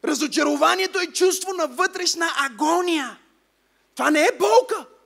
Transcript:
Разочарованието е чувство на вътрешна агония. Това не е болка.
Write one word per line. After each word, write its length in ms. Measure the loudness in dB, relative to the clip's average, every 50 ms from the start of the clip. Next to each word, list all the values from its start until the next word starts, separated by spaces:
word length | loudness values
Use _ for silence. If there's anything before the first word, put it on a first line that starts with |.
| -2
Разочарованието 960 | -2 -2 -2 -2 -2 0 0 0 0 0 2 2 2 2 2 -2 -4 -2 -4
е 80 | -6 -4
чувство 460 | -2 0 0 2 0 0 -6 -8 -6
на 140 | -4 -4 -6
вътрешна 600 | -2 -2 -2 -2 -2 -2 -4 -4 -2 -2 -2 -4 -2 -2 -2
агония. 720 | -4 -2 -2 0 0 2 0 0 0 -2 -2 -4 -6 -10 -16 _ _ _ _ _ _ _ _ _ _ _ _ _ _ _
Това 160 | -2 0 2
не 100 | 2 4
е 160 | 4 2 2 2
болка. 460 | 2 4 6 4 4 4 -4 -8 -8 -14 _ _ _